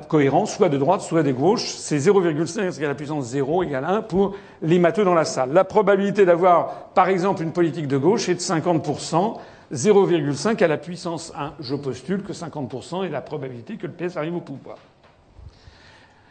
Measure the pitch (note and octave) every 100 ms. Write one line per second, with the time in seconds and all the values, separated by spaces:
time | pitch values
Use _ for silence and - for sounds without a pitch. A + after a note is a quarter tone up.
0 | - D#3 C#3 D3+ G#3 - F#3 C#3+ C#3+ G3
1 | - E3 C#3+ B2 E3 A#3 - - - D3+
2 | D#3+ G3 E3+ D3+ D#3+ A3 F#3 C#3 D3 C#3
3 | C#3+ D3+ A#2 C#3 C3+ F3+ D#3+ C3 D#3 G#3
4 | A3 F3+ G3 - - - D#3+ F3+ E3+ F#3
5 | F#3 E3+ D3+ C#3+ B2+ E3+ F#3+ G#3+ G3 G3
6 | G3+ G3+ F3+ E3+ F#3 E3+ - - - -
7 | F3+ F#3+ G3 D#3 E3 F3 E3+ D3 C#3+ C#3
8 | F3 A3+ - F3 - E3 F3 E3 D3 -
9 | - E3 G#3+ - - - - A#2+ F#3 G3+
10 | F3 F3 C#3+ C3+ G#3+ A#3 E3+ D3 E3+ F3
11 | F3 D#3+ - D#3+ C#3+ C#3+ B2+ C#3 C#3 A#2+
12 | - G3 G3 D#3+ E3 D3 A#2+ B2+ - F3
13 | F#3 C#3 - D3+ C3+ A#2+ A2+ - D#3+ -
14 | F3 F3 D#3 F3 E3+ C3+ - G#2 _ _
15 | _ _ _ - - - _ - - -
16 | _ _ _